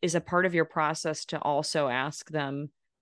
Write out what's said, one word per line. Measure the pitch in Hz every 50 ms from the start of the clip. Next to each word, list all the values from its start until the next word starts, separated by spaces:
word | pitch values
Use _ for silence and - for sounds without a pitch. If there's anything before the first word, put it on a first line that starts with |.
is | - 175 160
a | 170
part | - - 180 180 185
of | 185 170
your | 165 160
process | - - 165 156 151 160 - - 160 151 - -
to | - 160 151
also | - 147 147 143 151 - - 160 143 131
ask | 120 127 131 151 - - - -
them | 156 151 143 139 139 143 147 147 _ _ _ _ _ _